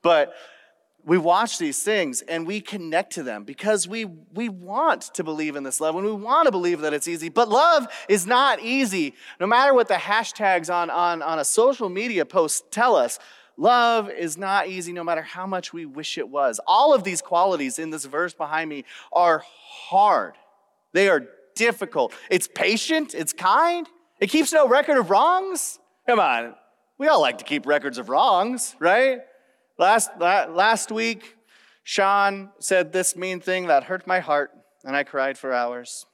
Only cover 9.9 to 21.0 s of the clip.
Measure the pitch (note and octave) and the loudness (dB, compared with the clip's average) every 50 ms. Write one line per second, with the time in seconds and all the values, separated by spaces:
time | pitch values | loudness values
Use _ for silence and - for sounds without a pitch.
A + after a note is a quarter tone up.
9.9 | G3+ E3+ - F#3 G#3 A3 A3+ - - - G#3+ G3 F#3 F3 E3 D#3+ F3+ F3 F3 E3 | 0 -2 -2 -2 -2 -2 -2 -4 -8 -2 0 0 2 0 0 -2 -2 -2 -2 -2
10.9 | C3+ E3 F3 F3 F3 E3 D3+ D#3+ D#3+ D#3+ C#3 - - - A3+ C4 C#4 - A3+ F#3+ | -2 0 0 0 0 -2 -4 -4 -4 -2 -2 0 2 4 4 4 2 2 -4 -6
11.9 | F3+ F#3+ A3 B3 A3 F3+ D3+ - - F#3+ E3 D3+ - - _ _ - G#3 A#3 B3+ | -4 -4 -6 -4 -2 -2 -2 0 2 0 0 2 0 -6 _ _ -2 0 2 4
12.9 | A3 D#3+ B2 A#2+ - - - - - - _ _ _ - C#3+ G#3+ B3 B3 A#3+ A#3 | 4 4 2 0 -2 -10 -14 -20 -20 -20 _ _ _ 0 2 4 4 6 4 4
13.9 | A#3 A3+ G#3 G3+ - - E3+ E3 D3+ E3 G3 F#3+ G3 G3+ F#3 F3 F#3+ F#3 E3+ E3+ | 2 0 -2 -4 -8 -8 -6 -8 -6 -6 -4 -2 0 0 -2 -2 -6 -10 -10 -10
14.9 | F3 F3 E3+ E3 E3+ D#3+ D#3 D#3 - F3+ F#3 G3 G3 F3+ F3 - - E3+ E3 D3 | -10 -8 -4 -2 -4 -4 -4 -10 -12 -12 -8 -6 -6 -6 -8 -10 -12 -12 -14 -12
15.9 | C3 D3 D#3 - - E3+ C3+ G#2+ C3+ C#3+ C#3 B2+ A2+ - - - F3+ G#3+ C4 D4+ | -12 -12 -10 -10 -8 -8 -8 -6 -2 0 0 0 0 -2 0 2 4 6 6 6
16.9 | D4 B3+ F#3 G3 F3+ D#3+ - - F3+ E3+ F3+ G3 F#3 D#3 C#3+ C3 B2 - D#3+ D#3+ | 4 4 2 -2 -6 -6 -6 -2 0 2 2 2 2 0 -2 -4 -6 -8 -8 -8
17.9 | D#3 D#3 C3+ C#3 C3+ D3+ F3 F3 - _ E3 D3 D#3 D#3+ D#3+ D#3 D3+ C#3+ B2+ - | -8 -10 -10 -8 -4 -4 -4 -4 -4 _ -8 -6 -4 -6 -6 -6 -10 -12 -14 -16
18.9 | - - - - - E3+ F3 E3+ D#3+ D3+ - - _ _ _ - - - - - | -20 -20 -18 -2 2 4 4 4 4 2 -2 -10 _ _ _ -20 -20 -20 -12 -2
19.9 | F3 F#3+ G3+ G#3 F3+ C3 G2+ E2+ - - _ _ _ _ _ _ _ _ _ _ | 2 4 4 6 4 2 0 -4 -8 -18 _ _ _ _ _ _ _ _ _ _
20.9 | _ E3+ | _ 2